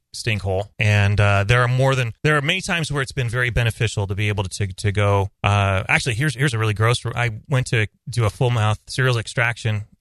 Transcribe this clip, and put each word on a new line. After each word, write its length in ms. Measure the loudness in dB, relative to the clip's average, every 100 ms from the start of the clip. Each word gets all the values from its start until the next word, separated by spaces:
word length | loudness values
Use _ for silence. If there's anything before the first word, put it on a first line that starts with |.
| _
stink 300 | -8 -4 -4
hole. 300 | -2 -4 -4 -2
And, 440 | 2 4 4 4
uh, 240 | 4 2
there 180 | 4 2
are 60 | 2
more 260 | 2 2
than, 200 | 2 -2 -2
there 120 | 0 0
are 60 |
many 180 | 0 -2
times 300 | -2 -4 -2
where 100 | -4
it's 120 | -4
been 160 | -4 -4
very 220 | -2 -2
beneficial 580 | 0 0 0 -2 -2 -4
to 80 | -2
be 100 | -2
able 140 | -2
to, 60 | -4
to, 160 | -4 -6
to 160 | -2 -2
go. 380 | 0 2 2 0 -2
Uh, 400 | 0 2 2 0 0
actually, 280 | 0 0 0
here's, 180 | -2
here's 180 | 0 -2
a 60 | 0
really 160 | 0
gross. 320 | 2 2 0 -2
I 320 | -4 -4 -6 -2
went 200 | -2 0
to 180 | 0 -2 -6 -8
do 140 | 0
a 60 | 0
full 200 | 2 0
mouth 300 | 2 0 0 -4
serial 300 | -2 0 0
extraction, 680 | -2 -2 -2 -2 -4 -4 -6 _